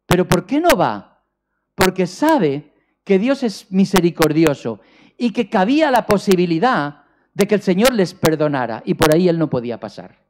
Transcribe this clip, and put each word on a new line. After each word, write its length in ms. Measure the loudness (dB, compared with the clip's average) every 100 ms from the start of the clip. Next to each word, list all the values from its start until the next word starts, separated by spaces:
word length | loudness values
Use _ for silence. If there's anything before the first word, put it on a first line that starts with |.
| -2
Pero 200 | 0 2
¿por 180 | 0 -2
qué 140 | -2
no 160 | 2 2
va? 480 | 0 -4 -10 _ _ _ _ _ _ -2
Porque 320 | -2 -2 -4
sabe 680 | -2 0 2 0 -2 -10 _ _ _
que 160 | -2 0
Dios 220 | 0 -2
es 300 | -4 -8 -4
misericordioso 1120 | 0 2 2 2 2 0 2 2 0 -6 -10 _ _ _ -6
y 140 | -4
que 180 | -4 -2
cabía 400 | 0 0 2 2
la 160 | 0 2
posibilidad 1000 | 0 2 0 2 0 0 0 -4 -10 _ _ _
de 140 | -4 0
que 80 | 0
el 60 |
Señor 320 | 0 2 2
les 200 | 2 -2
perdonara, 720 | -2 -2 0 0 -2 -4 -6 -6
y 100 | -2
por 200 | 2 2
ahí 140 | 2
él 100 | 0
no 100 | -2
podía 300 | -4 -6 -10
pasar. 460 | -12 -16 -20 _ _